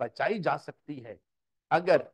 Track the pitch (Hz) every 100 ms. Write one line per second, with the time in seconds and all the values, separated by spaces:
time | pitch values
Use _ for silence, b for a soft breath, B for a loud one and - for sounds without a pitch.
0 | 120 - 151 220 151 143 - - - 143
1 | 113 95 _ _ _ _ - 165 180 160
2 | -